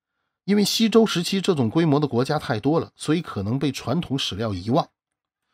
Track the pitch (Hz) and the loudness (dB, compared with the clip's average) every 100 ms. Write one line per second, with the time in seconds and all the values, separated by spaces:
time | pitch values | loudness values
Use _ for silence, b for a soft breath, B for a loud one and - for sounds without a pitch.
0 | _ _ _ _ - 208 196 - 226 226 | _ _ _ _ 0 2 2 2 4 4
1 | 214 175 170 196 190 151 110 160 170 143 | 4 2 -2 -2 0 0 2 2 4 4
2 | 147 117 135 151 - 110 139 156 104 - | 2 0 0 -2 -2 -2 0 0 -2 -6
3 | - 170 - 107 98 135 127 - - 165 | -2 -2 -2 -6 -4 -2 -2 -4 -4 -4
4 | - 135 - 95 113 95 104 156 147 _ | -2 -4 -4 -6 -6 -4 -2 0 -2 _
5 | _ _ _ _ _ | _ _ _ _ _